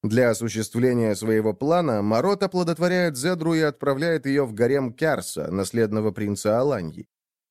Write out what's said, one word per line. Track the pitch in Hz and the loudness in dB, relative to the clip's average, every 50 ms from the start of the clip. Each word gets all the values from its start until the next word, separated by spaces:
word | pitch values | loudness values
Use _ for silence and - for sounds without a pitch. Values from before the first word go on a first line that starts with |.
Для | - 107 107 123 127 120 | -2 2 2 4 4 4
осуществления | 110 107 117 113 101 110 110 - - 117 120 127 123 120 113 107 104 | 2 0 -4 -4 -4 -4 -6 -4 -2 0 2 2 2 2 2 0 0
своего | 95 110 113 110 107 107 110 101 | -2 0 0 0 2 2 0 -2
плана | _ 135 147 165 180 170 147 113 104 | _ 0 0 2 2 2 0 0 0
Марот | 104 104 110 113 139 190 202 196 202 | 0 2 2 2 2 0 0 0 -2
оплодотворяет | 185 - 180 180 165 170 151 170 180 180 180 180 170 143 | -2 0 -2 0 0 0 0 0 0 0 0 0 -2 -2
Зедру | 123 131 175 185 170 156 160 170 | -2 -2 -2 -2 0 0 0 2
и | 160 | 2
отправляет | 160 151 139 _ - 143 135 131 160 170 165 160 - | 2 0 -2 _ -2 -2 0 0 0 0 0 0 0
ее | 139 139 143 139 | 0 0 0 0
в | 120 107 | -2 0
гарем | 104 120 120 139 139 131 123 120 | 0 2 2 4 2 0 -2 -4
Кярса, | - 160 160 143 - 92 - - - 73 80 | -2 0 0 0 0 -4 -8 -8 -6 -6 -4
наследного | 87 98 98 - - 117 113 107 104 110 107 107 | -2 -2 -2 -2 0 0 0 2 0 0 0 -2
принца | 92 - 107 101 101 95 - 107 107 120 | -2 -2 -4 -4 -4 -2 0 0 2 2
Аланьи. | 131 147 135 107 87 78 - - - _ _ _ _ _ _ _ _ _ | 2 0 0 -2 -4 -8 -10 -12 -18 _ _ _ _ _ _ _ _ _